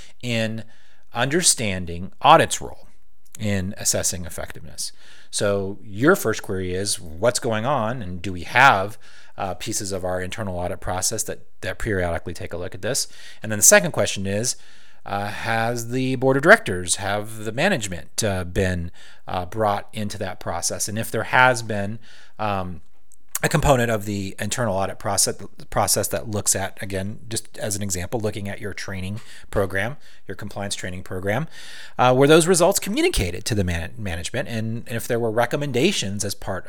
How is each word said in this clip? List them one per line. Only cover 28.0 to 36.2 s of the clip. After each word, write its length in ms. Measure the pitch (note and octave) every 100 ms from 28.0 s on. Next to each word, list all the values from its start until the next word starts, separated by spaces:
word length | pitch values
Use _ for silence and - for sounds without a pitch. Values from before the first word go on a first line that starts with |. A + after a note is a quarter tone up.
| F2 B2
looking 280 | G#2+ G#2+ G2+
at 120 | F#2+
your 120 | G#2
training 480 | - - G2 F#2 G#2+ - - -
program, 460 | A2+ G2 F#2+ G#2+ D3 - - -
your 80 | G2
compliance 400 | G2+ - G2+ -
training 260 | G2 F2+
program, 460 | - F#2+ F#2+ A2+ D#3+ - - - - -
uh, 160 | B2 B2+
were 120 | C#3+
those 180 | D#3+ E3
results 320 | F3+ F3 G3
communicated 680 | - A#3 E4+ - F2+ E2+ -
to 100 | G#2
the 80 |
man-, 300 | F2+ E2+ E2 -
management? 500 | G2+ E2+ E2+ - -
And, 360 | A2+ A2 A#2 -
and 100 | A#2
if 120 | -
there 100 | A#2
were 140 | A#2
recommendations 920 | A2 A#2+ D3 C#3+ A#2+ D#3+ G3+ G#2 G2+